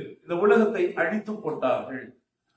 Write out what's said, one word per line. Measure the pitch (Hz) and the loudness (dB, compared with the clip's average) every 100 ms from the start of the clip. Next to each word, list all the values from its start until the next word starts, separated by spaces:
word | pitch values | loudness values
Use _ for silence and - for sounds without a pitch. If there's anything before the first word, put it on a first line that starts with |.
| - - | -2 -12
இந்த | - 175 | -6 2
உலகத்தை | 208 226 214 190 175 | 4 6 4 2 -2
அழித்து | - 165 214 214 | 0 -2 -4 -6
போட்டார்கள். | 214 156 139 127 127 - 131 117 - _ _ _ | -8 -6 -2 0 -2 -4 -12 -14 -20 _ _ _